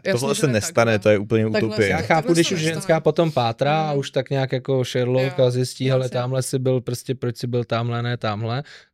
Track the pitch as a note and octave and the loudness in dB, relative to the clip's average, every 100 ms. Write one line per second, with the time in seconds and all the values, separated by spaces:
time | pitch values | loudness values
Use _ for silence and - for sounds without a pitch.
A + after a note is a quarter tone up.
0 | F#3+ A#2+ C#3 - D3 G#2+ - A#2 A2+ G#2 | -2 0 0 0 2 2 0 2 4 4
1 | G#2+ G#2 A2 A2+ A2 G#2+ A2 A2+ G2 - | 4 2 2 0 2 0 0 2 2 0
2 | - D#3+ E3 E3 E3 F3 D#3+ D#3 - D#3+ | 2 2 4 2 2 0 -2 -2 0 2
3 | D#3 D3 E3 C3+ A#2 - C#3+ D#3 D#3 C#3+ | 2 2 0 0 -2 0 0 0 0 -4
4 | C3+ C#3+ A#2+ C3+ C3 C3 B2+ C3 B2 B2+ | -2 -6 -2 -2 -2 -4 0 -2 0 0
5 | B2 B2+ C3+ C3 B2+ B2 B2+ - C3 C3 | 0 0 0 2 2 2 -4 -2 0 0
6 | B2+ B2 B2 C3 - C3+ B2+ B2+ A#2+ B2 | 0 -4 -2 -4 -2 -2 0 0 -2 -8
7 | - B2 B2 A#2+ B2+ B2 A#2 A2+ A#2+ A#2 | -6 -4 -6 -6 -4 -4 -2 -4 -2 -4
8 | A#2+ A#2+ A2+ G#2 A2+ B2 - - _ | -4 -4 -4 -4 -4 -6 -8 -18 _